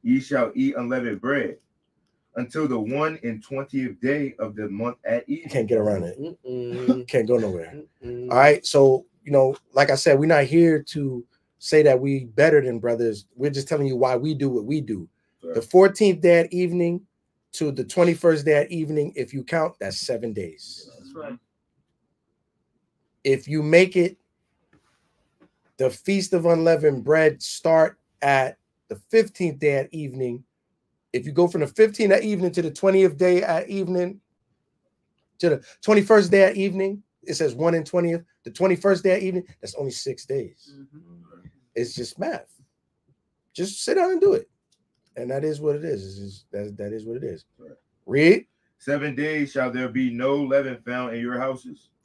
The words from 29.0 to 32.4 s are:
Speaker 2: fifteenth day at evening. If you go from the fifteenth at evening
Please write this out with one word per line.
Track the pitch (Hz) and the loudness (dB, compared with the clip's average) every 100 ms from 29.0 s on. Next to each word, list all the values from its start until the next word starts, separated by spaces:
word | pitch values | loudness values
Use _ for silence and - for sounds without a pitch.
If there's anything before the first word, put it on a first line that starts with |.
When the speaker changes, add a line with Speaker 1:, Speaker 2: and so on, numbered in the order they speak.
| _ | _
Speaker 2:
fifteenth | 220 214 - 175 139 | 2 2 -2 -6 0
day | 147 | 0
at | 139 135 | 0 -4
evening. | 165 143 127 127 120 _ _ _ _ _ _ _ | -10 -10 -6 -6 -6 _ _ _ _ _ _ _
If | 123 131 | -8 -4
you | |
go | 147 175 | 0 2
from | 175 | 0
the | 143 | -4
fifteenth | - 220 208 208 | 4 2 4 4
at | 190 | 4
evening | 214 202 | 2 -2